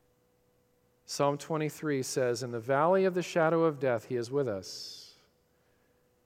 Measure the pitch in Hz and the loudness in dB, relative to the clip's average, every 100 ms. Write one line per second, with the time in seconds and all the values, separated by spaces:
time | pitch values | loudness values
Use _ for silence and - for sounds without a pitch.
0 | _ _ _ _ _ _ _ _ _ _ | _ _ _ _ _ _ _ _ _ _
1 | - - 143 143 - 160 151 - 156 139 | -10 0 0 0 -2 -2 -2 -4 -2 -2
2 | 127 - 123 120 123 120 113 139 160 190 | -2 0 0 0 -4 -6 0 2 4 4
3 | 190 180 165 175 160 165 165 143 135 117 | 4 0 -2 2 4 4 2 2 0 0
4 | - 123 117 139 131 98 95 - - - | 0 -4 -2 -2 -2 -4 -8 -12 -14 -16
5 | - - _ _ _ _ _ _ _ _ | -20 -20 _ _ _ _ _ _ _ _
6 | _ _ | _ _